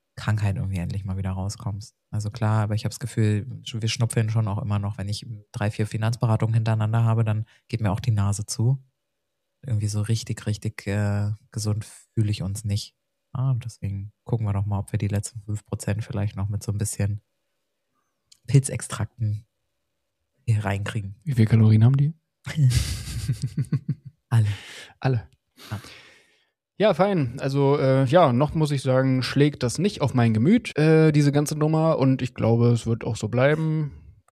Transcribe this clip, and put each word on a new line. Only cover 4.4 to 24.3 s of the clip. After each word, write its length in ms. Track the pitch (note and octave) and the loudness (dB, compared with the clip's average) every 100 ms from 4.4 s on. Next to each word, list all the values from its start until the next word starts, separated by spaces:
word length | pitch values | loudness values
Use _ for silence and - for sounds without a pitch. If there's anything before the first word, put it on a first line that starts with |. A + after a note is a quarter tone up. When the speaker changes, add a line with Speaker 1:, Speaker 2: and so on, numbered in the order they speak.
| G#2 | -2
Speaker 1:
auch 100 | G#2 | -4
immer 200 | G2+ G2+ | -2 -2
noch. 180 | G2+ G2+ | -4 -6
Wenn 100 | G2+ | -8
ich 180 | G#2+ - G#2 - | -8 -10 -16 -14
drei, 180 | - G#2 | -6 -4
vier 140 | - G#2 | -2 -4
Finanzberatungen 680 | A2 A2 A#2+ A#2 A2 A2 A2+ | -2 -4 -2 0 0 2 0
hintereinander 480 | A2+ A2 A2 A#2 | 0 0 0 2
habe, 200 | A2+ A2+ | 2 2
dann 220 | A2 A2 - _ _ | 0 -2 -6 _ _
geht 140 | A2+ | -4
mir 100 | G#2 | -2
auch 80 | F#2+ | 0
die 120 | - | 0
Nase 340 | G#2 G2+ G2+ G2+ | 0 0 -2 -6
zu. 360 | - A#2 C3+ - _ _ _ _ _ _ _ | -2 0 0 -6 _ _ _ _ _ _ _
Irgendwie 260 | C#3+ G#2+ G#2 | -6 -2 -2
so 140 | G#2+ | -2
richtig, 460 | G#2 A2+ - A2 - | -2 -2 -4 -6 -4
richtig, 400 | G#2 A2+ - - | -4 -6 -8 -4
äh, 440 | G2+ G#2 G2+ G#2 G#2+ _ | -2 0 -2 -2 -6 _
gesund 340 | A2+ G#2+ G#2+ - | -6 -2 -2 -6
fühle 460 | - _ - G#2 | -16 _ -2 0
ich 100 | G#2 | -2
uns 220 | F2+ G2+ G#2 | -4 -6 -4
nicht. 300 | G#2 - _ _ _ _ | -4 -6 _ _ _ _
Ah, 200 | B2+ C3+ | -4 -2
und 120 | A#2+ A#2 | -2 -6
deswegen 460 | - G2+ G2 G#2 - | -8 -8 -6 -10 -16
gucken 240 | - A2+ G#2+ | -6 -4 -2
wir 60 | |
doch 120 | G2 G2+ | -2 -2
mal, 140 | G2 | -4
ob 120 | - | -4
wir 60 | A2+ | -4
die 100 | G2+ | -2
letzten 340 | G#2 - G#2+ | -2 -6 -12
fünf 220 | G#2 G#2 - | -10 -10 -8
Prozent 380 | G#2 - G#2 | -8 -4 -6
vielleicht 320 | - G2+ G#2 F#2+ | -6 -4 -4 -4
noch 140 | G2 | -6
mit 140 | G2+ | -6
so 80 | - | -6
ein 60 | G2+ | -6
bisschen 420 | G#2 - G2+ G#2 - _ _ _ _ _ _ _ _ _ _ _ - | -6 -4 -4 -4 -10 _ _ _ _ _ _ _ _ _ _ _ 2
Pilzextrakten 1000 | C#3 - A#2 - - G#2+ - G#2+ G#2 - _ _ _ _ _ _ _ _ _ - | 2 2 -4 -8 -6 -6 -4 -4 -4 -8 _ _ _ _ _ _ _ _ _ -2
hier 180 | G#2 G2+ | -2 -2
reinkriegen. 500 | G2 G2+ G#2+ G2 - D#3+ | -4 -4 -6 -8 -10 -4
Speaker 2:
Wie 80 | |
viel 120 | A#2+ G#2+ | 2 4
Kalorien 380 | A2+ A2 G#2+ | 6 6 8
haben 140 | A#2 C#3 | 6 4
die? 160 | C#3+ - _ _ - | 2 -2 _ _ -8
Speaker 1:
<laughs> 140 | - C3 A#2+ - - - - - B2 C3+ - - C3+ - - - - | 2 4 4 0 -6 -8 -8 -6 -4 -6 -6 -4 -4 -4 -10 -12 -20
Alle. 180 | _ | _